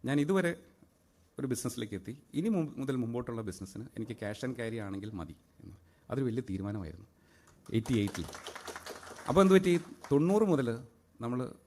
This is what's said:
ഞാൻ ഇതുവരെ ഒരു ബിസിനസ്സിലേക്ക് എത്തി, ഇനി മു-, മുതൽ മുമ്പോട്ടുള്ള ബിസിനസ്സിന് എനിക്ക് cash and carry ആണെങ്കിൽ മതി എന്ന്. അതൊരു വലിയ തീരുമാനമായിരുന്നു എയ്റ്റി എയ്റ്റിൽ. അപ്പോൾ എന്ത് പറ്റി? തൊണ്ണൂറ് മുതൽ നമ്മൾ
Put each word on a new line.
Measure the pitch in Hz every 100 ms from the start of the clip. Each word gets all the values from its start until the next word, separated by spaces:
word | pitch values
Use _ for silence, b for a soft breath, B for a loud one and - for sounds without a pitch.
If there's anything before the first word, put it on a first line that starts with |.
ഞാൻ | 123 143
ഇതുവരെ | 147 190 170 175 - _ - _ _ _ _ -
ഒരു | 135
ബിസിനസ്സിലേക്ക് | 127 120 120 110
എത്തി, | 101 101 120 _
ഇനി | 135 202
മു-, | 202 156 -
മുതൽ | 135 131
മുമ്പോട്ടുള്ള | 117 120 123 117
ബിസിനസ്സിന് | 107 87 95 101 135 -
എനിക്ക് | 110
cash | 107 104 107 131
and | 120
carry | 113 113
ആണെങ്കിൽ | 101 98 104
മതി | 101 80 82 _ _
എന്ന്. | - 95 _ b b
അതൊരു | 123
വലിയ | 131 113 123
തീരുമാനമായിരുന്നു | 95 98 107 82 87 98 _ b b b b -
എയ്റ്റി | 110 110 120
എയ്റ്റിൽ. | 101 - 82 - - - - - - - - - -
അപ്പോൾ | 151
എന്ത് | 190
പറ്റി? | 190 180 175 - - -
തൊണ്ണൂറ് | 143 165 202
മുതൽ | 214 156 120 117 - _ _ _
നമ്മൾ | 120 123 123 -